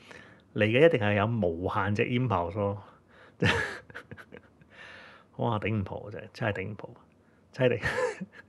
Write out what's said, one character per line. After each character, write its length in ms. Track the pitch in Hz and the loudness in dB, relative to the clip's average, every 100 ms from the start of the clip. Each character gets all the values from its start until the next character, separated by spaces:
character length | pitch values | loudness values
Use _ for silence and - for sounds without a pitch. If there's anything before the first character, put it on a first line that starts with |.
| - - - - - - | -20 -20 -20 -20 -6 2
嚟 100 | 107 | 4
嘅 200 | 120 165 | 8 6
一 40 | |
定 100 | 131 | 6
係 140 | 104 | 4
有 120 | 104 110 | 4 2
無 440 | 117 87 82 92 | 2 0 0 -2
限 220 | 104 98 104 | 0 0 0
隻 80 | |
Impulse 520 | - 123 127 92 85 104 | 0 0 2 0 0 -2
咯。 280 | 101 104 - - _ - - - | -2 -2 -10 -20 _ -20 -20 0
<laughs> 100 | - - - - - - - - - - - _ - - - - - - - - | 2 2 -2 -8 -14 -18 -16 -18 -18 -20 -20 _ -20 -20 -20 -18 -20 -20 -16 -4
哇， 200 | 117 107 | -2 0
頂 140 | 101 107 | 0 -2
唔 80 | |
浦 260 | 90 - - | -2 -8 -10
真 100 | 85 | -12
係， 60 | - | -14
真 160 | - 117 | -4 -2
係 40 | |
頂 160 | 92 101 | -2 -6
唔 60 | 104 | -10
浦， 200 | - - - _ _ _ _ | -14 -18 -20 _ _ _ _
真 180 | - 127 | 0 2
係 100 | - | 2
頂， 40 | - - 480 - 196 - | -2 -2 -2 -4 -12 -16